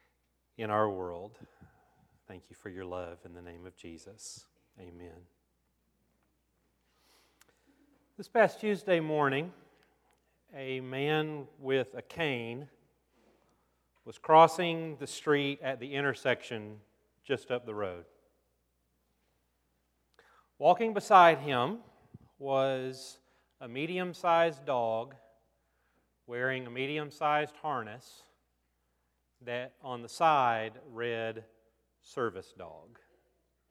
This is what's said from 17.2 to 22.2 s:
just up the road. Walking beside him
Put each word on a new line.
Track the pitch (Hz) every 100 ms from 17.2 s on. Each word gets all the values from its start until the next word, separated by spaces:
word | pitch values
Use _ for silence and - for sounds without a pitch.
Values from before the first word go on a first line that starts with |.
just | - 127 -
up | 123 117
the |
road. | 104 98 87 85 _ _ _ _ _ _ _ _ _ _ _ _ _ _ _ _ _ _ _ _ _ _ _ _ _
Walking | 147 180 226
beside | 202 - 196 170 151
him | 143 127 131 226 - _ _ -